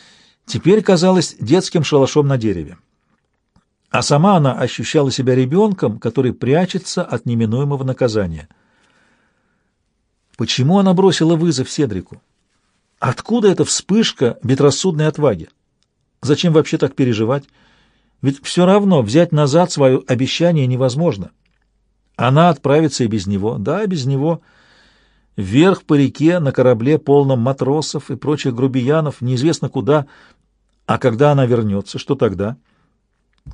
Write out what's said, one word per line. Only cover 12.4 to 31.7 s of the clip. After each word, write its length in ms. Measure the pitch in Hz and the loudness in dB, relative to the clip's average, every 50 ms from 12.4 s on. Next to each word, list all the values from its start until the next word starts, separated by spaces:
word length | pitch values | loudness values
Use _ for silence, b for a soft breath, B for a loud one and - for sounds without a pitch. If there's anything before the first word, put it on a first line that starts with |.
| _ _ _ _ _ _ _ _ _ _ _ - | _ _ _ _ _ _ _ _ _ _ _ -6
Откуда 500 | - 123 - - - - 226 240 214 196 | -4 -4 -4 -6 -4 -4 -2 2 2 2
эта 140 | 165 - 147 | 2 2 0
вспышка 760 | - - - - - 190 226 202 - - - 127 113 - - - | -2 -2 -6 -2 0 0 0 0 0 -2 -2 -2 -2 -2 -4 -2
безрассудной 640 | 110 135 135 139 143 135 - - 190 156 147 156 | -2 0 4 2 2 2 2 -2 -2 -2 0 -2
отваги? 420 | 156 - 151 147 131 101 80 76 - _ _ _ _ _ _ _ _ _ _ _ _ _ _ | -2 0 0 0 0 0 -2 -8 -16 _ _ _ _ _ _ _ _ _ _ _ _ _ _
Зачем 320 | - 127 147 - - 170 151 | 0 0 0 2 2 2 2
вообще 240 | 156 147 - 165 | 2 2 2 -2
так 180 | - 151 131 - | -2 -2 -2 0
переживать? 500 | - 135 123 110 104 110 117 139 143 - _ _ _ _ _ _ _ _ _ _ _ _ _ _ - | 0 0 0 0 0 0 -2 -2 -4 -6 _ _ _ _ _ _ _ _ _ _ _ _ _ _ -4
Ведь 220 | - 139 135 - - | -4 -4 -4 -4 -10
все 220 | - - 175 175 | -4 0 2 4
равно 380 | 185 202 208 202 196 175 139 110 | 4 4 4 4 4 2 2 2
взять 280 | 101 123 165 175 165 | 2 2 2 2 4
назад 400 | 160 151 147 131 143 170 180 175 | 2 0 0 2 2 2 0 0
свое 320 | - 147 135 131 131 135 - | 0 2 2 2 2 2 0
обещание 580 | - 131 117 131 123 - - 170 175 170 147 131 | -2 -2 -2 -2 -4 -2 0 0 0 2 0 0
невозможно. 640 | 123 127 123 135 123 117 151 175 160 107 98 85 - _ _ _ _ _ _ _ _ _ _ _ _ _ _ _ _ _ | 0 0 0 -2 -2 -2 0 -2 -2 -2 -4 -10 -14 _ _ _ _ _ _ _ _ _ _ _ _ _ _ _ _ _
Она 340 | - 117 127 135 160 175 175 | -2 0 2 4 4 4 4
отправится 540 | 151 - - 135 143 160 160 139 - - 123 | 2 0 0 0 2 2 2 0 0 -2 -2
и 40 | |
без 200 | 104 110 104 87 | -2 -2 -4 -4
него. 300 | 101 104 95 101 110 - 104 | -4 -4 -2 -2 -4 -4 -4
Да, 260 | 98 135 160 202 220 | -6 -4 -4 -4 -4
без 200 | 190 185 147 123 | -4 -4 -4 -2
него. 360 | 135 139 135 147 165 160 - b b b b b b b b b b b b b b b b b b b | -2 -2 -2 0 -2 -2 -4 b b b b b b b b b b b b b b b b b b b
Вверх 480 | - 98 92 110 143 175 196 185 - _ | -8 -6 -2 2 2 4 2 2 -2 _
по 100 | - 151 | 0 2
реке, 460 | 143 139 117 - - 151 165 180 175 | 2 2 0 0 0 0 0 2 2
на 120 | 147 135 | -2 -2
корабле, 460 | - 139 123 127 120 107 120 143 156 | 0 2 2 2 2 2 0 0 0
полном 420 | - - 139 143 143 139 135 131 117 | 0 2 4 4 4 4 2 0 0
матросов 720 | 113 135 135 - 123 131 147 160 147 - - 147 - - | 0 -2 -2 -2 -2 -2 -2 -2 -4 -6 -8 -10 -8 -8
и 60 | 120 | -12
прочих 400 | - - 139 151 139 - 135 117 | -6 -4 -4 -4 -2 -2 -4 -2
грубиянов, 640 | 117 135 135 123 131 120 135 156 160 151 139 - - | 0 -2 0 0 -2 0 0 0 0 0 -4 -6 -6
неизвестно 480 | 120 127 127 117 143 170 160 - - - | -4 -4 -2 0 0 0 -2 -2 -6 -6
куда. 380 | - 135 101 135 151 147 135 b b b b b b b b _ _ _ _ _ _ _ - | -6 -4 0 2 0 0 0 b b b b b b b b _ _ _ _ _ _ _ -6
А 100 | - 113 | -4 -4
когда 340 | - - 123 113 117 143 147 | 0 0 -2 2 2 2 2
она 140 | 143 143 127 | 4 2 2
вернется, 540 | 117 123 117 110 104 | 2 2 0 0 -2